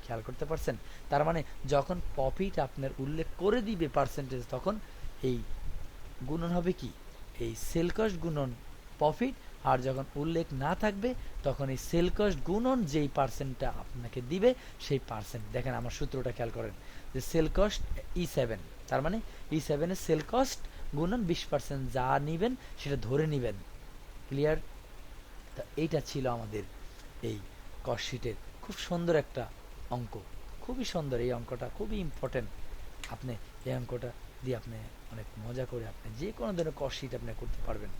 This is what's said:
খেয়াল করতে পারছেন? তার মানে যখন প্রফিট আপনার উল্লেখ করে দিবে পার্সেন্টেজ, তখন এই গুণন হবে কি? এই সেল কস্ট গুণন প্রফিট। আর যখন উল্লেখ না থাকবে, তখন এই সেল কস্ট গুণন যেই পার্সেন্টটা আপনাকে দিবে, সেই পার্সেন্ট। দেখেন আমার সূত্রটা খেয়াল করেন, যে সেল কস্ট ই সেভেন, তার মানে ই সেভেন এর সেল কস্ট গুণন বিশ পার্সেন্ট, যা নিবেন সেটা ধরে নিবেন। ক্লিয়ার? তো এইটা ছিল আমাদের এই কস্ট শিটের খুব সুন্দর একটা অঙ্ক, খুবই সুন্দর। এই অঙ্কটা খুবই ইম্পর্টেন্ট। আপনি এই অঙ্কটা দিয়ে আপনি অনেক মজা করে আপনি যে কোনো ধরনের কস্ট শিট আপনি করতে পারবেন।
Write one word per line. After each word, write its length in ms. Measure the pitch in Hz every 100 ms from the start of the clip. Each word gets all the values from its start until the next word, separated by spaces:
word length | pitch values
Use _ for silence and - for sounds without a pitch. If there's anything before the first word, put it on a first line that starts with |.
| -
খেয়াল 160 | 117 110
করতে 180 | 127
পারছেন? 320 | - 160 - 117 - - -
তার 140 | 143
মানে 180 | 160 170 135 - 135
যখন 320 | 143 139 180 -
প্রফিট 440 | - 135 - 190 -
আপনার 320 | 135 - 135 135
উল্লেখ 280 | 135 156 160 -
করে 240 | 185 240
দিবে 260 | 214 202 156
পার্সেন্টেজ, 540 | 143 135 - 131 127 117
তখন 280 | 127 - 214 - - - -
এই 160 | 131 120 - - - - - - - - 131
গুণন 220 | 160 170
হবে 220 | 175 175
কি? 160 | 185 120 - - - - -
এই 140 | 117
সেল 360 | 113 - 165 170
কস্ট 260 | - 220 175
গুণন 380 | 165 147 135 117 - - - -
প্রফিট। 360 | 151 156 247 - - -
আর 140 | 131 131
যখন 260 | 127 131 135 143
উল্লেখ 300 | 156 165 165
না 220 | 135 143
থাকবে, 400 | 180 214 202 233 254 - -
তখন 260 | 139 127 135
এই 80 | 131
সেল 340 | - 170 175 -
কস্ট 200 | 208 156
গুণন 460 | 131 196 247 262
যেই 240 | 175 151 143
পার্সেন্টটা 540 | - 135 - 135 127 127
আপনাকে 520 | - - 123 120 127
দিবে, 340 | 123 180 226 254 - -
সেই 180 | - 139 -
পার্সেন্ট। 380 | 110 107 117 104
দেখেন 220 | 120 127
আমার 160 | 120 120
সূত্রটা 420 | - 143 135 123
খেয়াল 180 | 117 113
করেন, 160 | 113 113 - - - -
যে 60 | 135
সেল 280 | - 165 156
কস্ট 280 | - 208 208 - - - 180
ই 100 | 175
সেভেন, 240 | - 120 107 82 - -
তার 140 | 131
মানে 180 | 151 214 - - -
ই 100 | 156
সেভেন 300 | - 147 170
এর 60 | 190
সেল 240 | - 156 156
কস্ট 300 | 240 262 - - - - 143
গুণন 260 | 170 247
বিশ 220 | 185 170
পার্সেন্ট, 480 | - 147 - 139 127
যা 260 | 127 127 139
নিবেন 380 | 143 165 220 254 - -
সেটা 180 | 143 139
ধরে 300 | 110 139 156
নিবেন। 280 | 143 117 101 - - - - - - -
ক্লিয়ার? 280 | 135 151 160 - - - - - - - - - -
তো 60 | - -
এইটা 240 | 160 156
ছিল 260 | - 143 127
আমাদের 360 | 120 110 104 95 - - - - -
এই 140 | 117 107 98 - - -
কস্ট 200 | - 120 -
শিটের 280 | 123 120 107 - -
খুব 140 | - 208 -
সুন্দর 260 | 175 170 156
একটা 200 | 139 - 117 - - - -
অঙ্ক, 240 | 123 117 107 - - - -
খুবই 220 | - 254
সুন্দর। 340 | 240 180 147 120
এই 100 | 123
অঙ্কটা 340 | 120 117 123 120 -
খুবই 220 | 214 214 165
ইম্পর্টেন্ট। 420 | - 131 131 113 - - - - - -
আপনি 180 | 117 131 110 - -
এই 100 | 127
অঙ্কটা 360 | 127 123 123 123 - - -
দিয়ে 140 | 127 117
আপনি 200 | 117 110 110 - -
অনেক 140 | 113 107 113
মজা 200 | 110 123 127
করে 140 | 123 110
আপনি 160 | - 113 107
যে 80 | 180
কোনো 180 | 214 233
ধরনের 240 | 180 160 143
কস্ট 160 | 135 -
শিট 140 | 131
আপনি 160 | 120 117 110
করতে 200 | 117 - -
পারবেন। 240 | 110 104